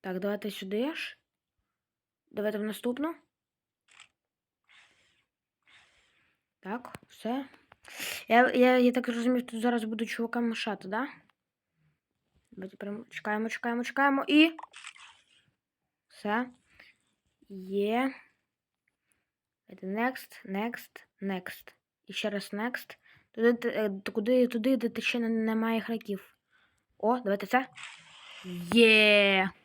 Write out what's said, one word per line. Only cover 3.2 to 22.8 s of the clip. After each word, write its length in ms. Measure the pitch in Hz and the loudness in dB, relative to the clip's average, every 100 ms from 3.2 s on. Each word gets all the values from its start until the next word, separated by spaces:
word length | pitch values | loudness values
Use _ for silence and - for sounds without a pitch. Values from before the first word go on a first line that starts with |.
| _ _ _ _ _ _ _ _ - _ _ _ _ _ _ - _ _ _ _ _ _ _ _ _ - _ _ _ _ _ _ _ _ | _ _ _ _ _ _ _ _ -20 _ _ _ _ _ _ -20 _ _ _ _ _ _ _ _ _ -20 _ _ _ _ _ _ _ _
Так, 400 | 185 233 247 - _ | -10 -10 -10 -18 _
все. 360 | - 220 254 269 - _ - - - - - - | -10 -6 -4 -6 -16 _ -20 -20 -12 -10 -10 2
Я, 220 | 226 254 | 4 6
я, 280 | - 247 254 | 6 6 6
я 140 | 247 | 6
так 160 | 247 247 | 4 -2
розумію, 380 | 233 233 247 247 | -2 0 0 -2
тут 160 | 226 | -2
зараз 220 | 233 240 | 0 0
буду 220 | 220 220 226 | -4 -6 -6
чувакам 440 | - 233 240 240 | -4 -4 -2 -2
мешати, 380 | 220 - 196 185 | -2 -6 -6 -6
да? 200 | 214 269 - _ _ _ _ _ _ _ _ _ _ _ _ _ | -6 -6 -10 _ _ _ _ _ _ _ _ _ _ _ _ _
Давайте 260 | - 190 - | -16 -16 -12
прям 280 | 202 208 240 | -10 -10 -12
чекаємо, 400 | - - 214 220 | -10 -4 -4 -4
чекаємо, 340 | - 233 233 | -4 -4 -4
чекаємо 420 | 240 - 277 277 - | -4 0 2 2 4
і... 300 | 294 320 320 - - - - - _ _ _ _ _ _ _ _ _ _ | 6 6 2 -20 -20 -20 -20 -20 _ _ _ _ _ _ _ _ _ _
Все. 420 | - 208 220 247 _ _ _ - _ _ _ _ _ _ 196 | -10 -4 -2 -4 _ _ _ -20 _ _ _ _ _ _ -16
Є. 540 | 185 196 202 226 269 269 - _ _ _ _ _ _ _ _ _ _ _ _ _ _ | -6 -2 0 0 -2 -6 -20 _ _ _ _ _ _ _ _ _ _ _ _ _ _
Це 200 | 190 185 | -14 -8
next, 580 | 202 240 254 - - - | -2 -2 -4 -16 -20 -8
next, 440 | 190 220 240 - - _ _ | -6 -4 -8 -16 -20 _ _
next. 520 | 196 185 180 - - _ _ _ _ | -6 -6 -8 -16 -20 _ _ _ _
І 60 | |
ще 160 | 196 214 | -8 -6
раз 200 | 202 190 | -6 -8
next. 440 | 208 233 247 | -6 -6 -8